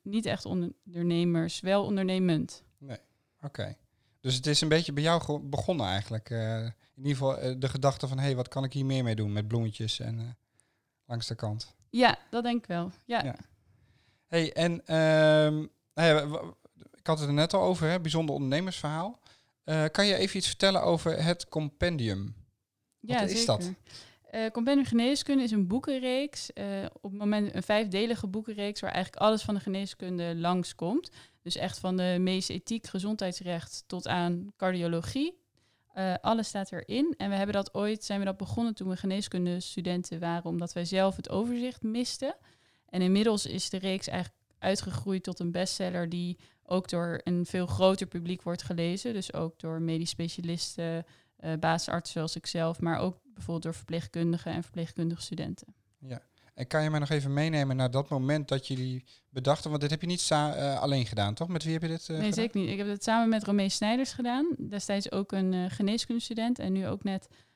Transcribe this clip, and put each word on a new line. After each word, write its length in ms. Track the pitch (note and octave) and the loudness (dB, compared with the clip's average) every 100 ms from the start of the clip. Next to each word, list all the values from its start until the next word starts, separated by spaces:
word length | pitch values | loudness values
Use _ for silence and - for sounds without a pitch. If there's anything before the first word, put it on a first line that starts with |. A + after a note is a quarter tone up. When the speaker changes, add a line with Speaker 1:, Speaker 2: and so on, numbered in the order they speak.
Speaker 1:
niet 220 | G3 A3 A3+ | -6 -2 -2
echt 200 | G3 - | -4 -2
ondernemers, 1120 | F3+ E3+ - - E3+ F3 E3+ F3 E3+ E3+ - | -2 -2 -6 -10 -2 2 4 4 2 0 -2
wel 240 | F#3 G3+ | 2 2
ondernemend. 800 | G3 G3 F#3 F#3+ F3+ D#3 - - _ _ | 2 0 2 2 4 2 0 -8 _ _
Speaker 2:
Nee, 200 | C#3 G#2+ _ _ _ _ | -14 -14 _ _ _ _
oké. 340 | D3 - G2+ - _ _ _ _ | -12 -8 -8 -8 _ _ _ _
Dus 140 | C3 C3 | -2 0
het 120 | D3 | 2
is 140 | D3 | 2
een 60 | D#3 | 4
beetje 260 | D#3 E3 | 4 2
bij 100 | C#3+ | 0
jou 180 | D#3+ E3+ | 2 2
ge-, 180 | D#3+ D3 | 2 -4
begonnen 460 | C#3 C#3 - E3 G2 | -4 -2 0 0 0
eigenlijk. 440 | F#2+ - A2 - | 0 -2 -6 -4
Eh, 340 | A#2 A2 A2+ A#2 | -4 -2 -2 -6
in 80 | - _ - | -10 _ -6
ieder 160 | C#3 | -2
geval, 260 | C3 C3+ C3+ | 2 2 0
eh, 180 | C3 C3 | -2 -2
de 120 | C3 | -2
gedachte 380 | C3+ C#3 - C3 | 2 2 2 -2
van, 120 | C3+ | 0
"Hey, 160 | C#3 B2 | 0 0
wat 120 | B2 | -2
kan 160 | C#3+ | -2
ik 100 | C3+ | -2
hier 120 | C#3 C3+ | 0 0
meer 180 | C3 | 2
mee 120 | A#2+ A2 | 2 0
doen 160 | G#2 | 0
met 140 | G#2 G#2 | 0 0
bloemetjes 520 | A#2 A2 - A2 - | 0 0 -2 -4 -4
en, 200 | A#2 A2+ | -4 -6
eh, 60 | A#2 B2 _ _ _ _ _ _ - | -6 -10 _ _ _ _ _ _ -8
langs 220 | A#2 - | -6 -6
de 80 | A#2 | -4
kant?" 400 | A2 A2 - _ _ | -4 -4 -8 _ _
Speaker 1:
Ja, 280 | A#3 B3 - - | 4 4 4 -2
dat 140 | A#3 | -4
denk 140 | A#3+ A#3+ | 0 -2
ik 80 | - | -2
wel. 260 | E3+ F3+ - - | -4 -4 -8 -4
Ja. 180 | A#3 | -2
Speaker 2:
Ja. 120 | C3+ - - _ _ _ _ _ _ _ _ | -2 -6 -12 _ _ _ _ _ _ _ _
Hey, 260 | E3+ D#3+ | 0 2
en, 320 | - E3+ E3 - | 2 0 0 0
ehm, 720 | D#3+ D#3 D#3 D#3 D3+ D3+ D3+ D#3 _ _ | 4 6 8 8 8 6 4 -2 _ _
nou 140 | - E3 | 4 6
ja, 200 | D3+ D3 | 6 4
w-, 60 | |
w-, 180 | D#3 E3+ - - - - - | -4 -8 -14 -20 -20 -20 -6
ik 100 | - | -2
had 120 | D#3 | 0
het 80 | C#3+ | 2
er 60 | |
net 200 | D3 E3 | 4 4
al 80 | G3 | 4
over, 280 | F#3 E3+ D#3+ | 4 4 2
hè, 100 | F3+ | 2
bijzonder 360 | D#3+ D#3+ D#3 C#3+ | 0 0 0 0
ondernemersverhaal. 840 | C3 D3 F#3 - D3 D#3 G3 B3 _ _ _ _ | 0 0 0 -4 -4 -2 -4 -8 _ _ _ _
Eh, 220 | - D#3 D#3 | -2 0 2
kan 140 | - G3+ | 4 4
je 100 | F#3 | 4
even 220 | F#3+ G3 | 2 0
iets 100 | - | -2
vertellen 360 | - G3 F#3+ | 4 4 6
over 400 | F3 E3+ E3+ D#3+ | 4 2 2 2
het 240 | E3 F3 - | 2 0 -2
compendium? 880 | D#3 D3 - F3 D#3 A2+ F#2+ G#2 - - _ _ _ _ _ | -4 -4 0 0 2 0 -2 -4 -10 -20 _ _ _ _ _
Wat 100 | A3 B3 | -2 0
Speaker 1:
Ja, 20 | |
Speaker 2:
is 80 | G3 | 2
Speaker 1:
zeker. 140 | A3 A#3 | 2 2
Speaker 2:
dat? 260 | G#3 F3+ F#3+ - - - _ - | 2 0 -8 -14 -20 -20 _ -10
Speaker 1:
Eh, 200 | A3+ A3 | -4 -2
Compendium 340 | A#3 A#3 C#4+ B3+ | 0 4 4 6
Geneeskunde 560 | A#3 A#3+ C#4+ - C#4 | 4 4 2 2 2
is 80 | A#3+ | 4
een 160 | G#3+ F3+ | 4 2
boekenreeks, 840 | A#3+ D4 C4 B3+ C4 D4 - - | 2 0 -2 0 0 -2 -6 -10
eh, 120 | - G3+ G3 G3 - | -8 -6 -4 -6 -10
op 100 | G3+ | -10
het 80 | G3+ | -2
moment 360 | G#3 G#3+ G3+ - | 2 2 2 0
een 80 | |
vijfdelige 640 | - G#3+ G#3+ F#3+ A3+ A#3 G3 | 2 2 2 0 0 0 -2
boekenreeks 540 | G#3 A3 G#3 G3+ G#3 | -4 -6 -4 -4 -4
waar 100 | F#3+ | -4
eigenlijk 320 | - F#3 - | -2 -4 2
alles 180 | G#3+ A3 | 4 4
van 120 | - | 2
de 60 | G3+ | -2
geneeskunde 760 | - F#3+ G3 - F#3 F3 E3+ E3 | -2 -4 -4 -8 -6 -4 -2 0
langskomt. 760 | E3+ F3+ F3 - E3+ C#4 - - - _ | 2 2 0 -4 -2 -2 -4 -12 -20 _
Dus 140 | F3 F3 | -8 -4
echt 240 | F#3 - | -4 -4
van 180 | F#3 F#3 | -2 0
de 200 | F3+ F3+ | 2 2
medische 340 | F#3 F#3 - | 2 0 -2
ethiek, 340 | F#3+ - A3+ - | -6 -4 -6 -4
gezondheidsrecht 960 | F#3+ G3+ G#3+ F#3+ F3+ F3+ E3+ - - - | -6 -4 -2 -4 -4 -6 -6 -6 -14 -10
tot 200 | F3+ - | -8 -2
aan 460 | F3 F3 F3 G3+ - | 0 0 -2 -4 -2
cardiologie. 800 | F#3+ F3+ E3+ E3+ - C4+ D#4+ F4+ _ _ _ _ _ | -2 0 0 -2 -2 -2 -2 -4 _ _ _ _ _
Eh, 200 | F#3+ F#3+ F3+ | -4 -2 0
alles 260 | - A3+ G#3+ | 0 0 0
staat 240 | G3+ G3 | -6 -6
erin. 420 | F3 - A#3 D#4+ - | -8 -4 0 0 0
En 120 | G3 | -2
we 60 | G3 | 0
hebben 200 | G3+ G3+ | 0 0
dat 180 | G3 | -2
ooit, 300 | G3 G#3 G#3+ | -2 -2 -2
zijn 160 | - G3+ | -2 -2
we 60 | G3 | -2
dat 120 | G3 | -2
begonnen 360 | F#3+ A#3 A#3 G#3+ | -4 -2 -2 -2
toen 140 | F#3 | -4
we 60 | F#3 | -2
geneeskundestudenten 1200 | G3 G3 - F3+ F3+ F3 - - F3+ F3+ F3 E3 | -2 -2 -2 -2 0 -2 -4 -4 -2 -2 -4 -4
waren, 260 | E3+ E3+ E3+ | -2 -2 -2
omdat 280 | E3+ F3 | -4 -4
wij 120 | F3 E3+ | -4 -2
zelf 300 | F#3+ F#3+ F#3 | 2 2 2
het 140 | - | -4
overzicht 520 | F#3+ A#3 A#3+ B3 B3 | -2 -2 -2 -4 -4
misten. 540 | A3 A#3 B3 - C4+ - _ _ _ _ _ | -4 -2 -2 -4 -6 -6 _ _ _ _ _
En 120 | F#3 | 0
inmiddels 440 | F3+ G3 A3+ G#3+ - | 4 6 6 2 0
is 240 | F#3 - | -4 -4
de 80 | F#3+ | -4
reeks 300 | F#3+ F#3+ - | -2 -4 -2
eigenlijk 340 | F3+ F3+ - _ _ | -4 -4 -10 _ _
uitgegroeid 640 | F#3+ F#3+ F#3+ - G3 F#3+ | 0 0 -2 -4 -2 -2
tot 160 | F3+ F3 | -4 -4
een 120 | F3 | -2
bestseller 580 | F3 F#3 - F#3 F3+ E3+ | 0 -2 -2 -2 -2 -2
die 280 | F3 F3 F3 - _ | -2 -4 -6 -12 _
ook 260 | - F#3 F#3 | -2 -2 0
door 320 | F3 E3+ E3 | -2 -2 -4
een 220 | - F3 E3+ | 0 0 0
veel 200 | F#3 F3+ | -2 -2
groter 420 | D3 F#3+ F#3+ F3+ | 4 4 4 -2
publiek 340 | F3 E3+ F3+ | -6 -6 -6
wordt 220 | E3+ F3 | -6 -6
gelezen. 500 | - E3+ E3+ F#3+ B3 | -4 -2 -2 -2 -4
Dus 200 | G#3 - | -4 -6
ook 260 | D#3 E3 - | -4 -6 -6
door 220 | E3 D#3+ | -8 -4
medisch 280 | E3 D#3+ E3+ | -2 -2 -4
specialisten, 960 | - E3+ - E3+ E3+ - - E3 E3 - - _ _ | -4 -6 -6 -6 -4 -6 -6 -4 -4 -8 -16 _ _
eh, 160 | D#3+ D#3+ | -6 0
basisartsen 540 | D#3+ E3+ - E3+ - | 2 0 0 -4 -4
zoals 220 | E3 D#3+ E3 | -4 -4 -6
ikzelf, 440 | - E3+ E3 E3+ | -6 -2 -2 0
maar 200 | E3+ E3 | -2 0
ook 180 | F#3 F3+ C4+ | -2 -4 _
bijvoorbeeld 300 | - - E3 | -12 -6 -4
door 100 | E3 - | -4 -8
verpleegkundigen 800 | - E3 - E3+ E3+ E3+ E3+ | -6 -6 -4 0 0 0 -2
en 100 | E3+ | -6
verpleegkundige 580 | - E3+ E3 - E3 E3+ | -6 -6 -6 -2 -2 -4
studenten. 460 | - D#3+ D3 F#3 - - _ _ | -6 -8 -6 -8 -14 -20 _ _
Speaker 2:
Ja. 240 | C3+ - - _ _ | -12 -12 -14 _ _
En 140 | - B2+ | -10 -2
kan 160 | D#3 | 0
je 60 | D#3 | 2
mij 100 | D3+ | 2
nog 100 | C#3+ | 2
even 240 | D3+ C#3 | 0 0
meenemen 420 | C#3 D#3+ D3+ C3+ C3 | 2 2 2 2 2
naar 160 | B2+ | 2
dat 180 | C3 D3 | 0 0
moment 380 | C#3 C3 D3+ C#3+ | 0 2 0 0
dat 200 | C3+ - | -2 -2
jullie 360 | C3 B2+ B2+ - - _ | -4 -4 -6 -10 -20 _
bedachten? 400 | C3+ C3+ C#3 D#3 | -2 2 2 0
Want 120 | D3+ | -2
dit 100 | C#3+ | 0
heb 100 | D#3+ | -2
je 60 | F3 | -2
niet 140 | F3+ | -2
sa-, 320 | - D3+ D3 | 2 2 2
eh, 260 | - C#3 C3+ | 0 0 0
alleen 240 | C#3+ C3+ A#2 | 2 2 0
gedaan, 280 | G#2+ G2+ | 0 0
toch? 140 | G#2+ E3+ | 0 -2
Met 160 | E3 | -2
wie 100 | D#3+ | -2
heb 80 | D#3+ | -2
je 60 | E3 | -2
dit, 140 | E3 | -4
eh, 60 | - | -4
Speaker 1:
Nee, 100 | E3 | -2
Speaker 2:
gedaan? 160 | G#3+ | 0
Speaker 1:
zeker 260 | G3+ A3+ G3+ | 2 0 0
niet. 100 | F#3 | -2
Ik 80 | G3 | -2
heb 100 | G#3 | -4
het 160 | G3+ | -2
samen 260 | - A3+ A3+ | 2 4 4
met 140 | A3 | 2
Romee 260 | G#3 G3+ G3 | 2 2 2
Snijders 420 | - G#3+ B3 C4 | 2 2 2 0
gedaan. 420 | - A#3+ B3+ E4 - | -2 -2 0 0 -2
Destijds 540 | G3+ G3+ - G3+ - | -4 -6 -2 -2 -2
ook 200 | F#3+ G3+ | -4 -2
een, 220 | G3 F#3 | 0 2
eh, 120 | F3+ F#3 | 2 0
geneeskundestudent 920 | - G3 A3+ - A#3 - A3+ A#3 B3 | 0 0 0 0 -2 -2 -2 -2 0
en 140 | F#3 | 0
nu 140 | F#3+ F#3 | 0 0
ook 160 | G3 | -2
net 240 | G3+ F#3+ - - _ | -4 -4 -8 -20 _